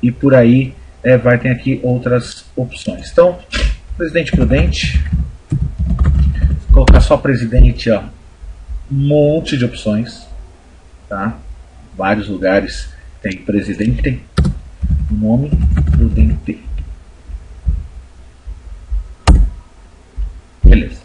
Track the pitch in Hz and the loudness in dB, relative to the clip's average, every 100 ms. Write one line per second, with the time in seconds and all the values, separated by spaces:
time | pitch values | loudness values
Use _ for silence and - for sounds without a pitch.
0 | - - 139 131 117 127 135 - - - | -2 0 2 4 6 4 2 -8 -20 -8
1 | 123 127 120 120 131 120 - 131 123 123 | 2 2 4 0 0 -4 -2 -4 -2 -2
2 | 123 120 117 - - - 127 - - - | 0 -2 -4 -16 -14 -8 -8 -8 -10 -10
3 | - - 539 - - - - - - - | -4 2 2 2 -8 -2 -2 -2 -10 -8
4 | 170 160 151 - - 139 170 - 156 - | -4 -4 -2 0 2 2 0 0 -2 -2
5 | - - - - - - - - - - | -2 -4 -6 -10 -8 -6 -4 -4 -4 0
6 | - - - - - - - - 110 - | 2 2 2 2 0 -2 4 6 8 6
7 | - - - 123 117 123 123 120 - 104 | 6 2 0 -2 0 6 6 6 -2 -2
8 | 104 - - - - - - - - 135 | -2 -18 -20 -20 -18 -18 -12 -12 -6 -2
9 | 143 151 147 156 160 143 120 - - 104 | 0 2 2 0 -4 -4 -4 -4 -4 -2
10 | 117 - - - - - - - - - | -4 -10 -20 -20 -20 -20 -20 -20 -20 -20
11 | - 98 101 - - - - - - 90 | -14 -8 -8 -8 -16 -18 -20 -20 -20 -8
12 | 95 107 101 92 92 98 95 - - - | -4 -2 -4 -4 0 0 -2 -10 -14 -16
13 | - - 104 92 - 101 95 98 107 123 | -20 -12 -10 -10 -4 -4 -4 -4 -2 0
14 | 143 123 - - - - - - - - | -2 -4 -6 -2 -2 -4 -12 -8 -2 -2
15 | - 104 107 120 147 151 - - - - | -2 -2 0 0 0 0 0 0 2 2
16 | - - - - - - - - - - | 2 2 2 2 -6 -12 -10 -10 -10 -14
17 | - - - - - - - - - - | -20 -20 -18 -16 -16 -8 -4 -4 -6 -18
18 | - - - - - - - - - - | -20 -20 -20 -20 -16 -16 -16 -20 -8 -8
19 | - - - - - - - - - - | -8 -6 2 4 2 -2 -20 -20 -20 -20
20 | - - - - - - - - - - | -20 -10 -10 -10 -20 2 6 6 4 -12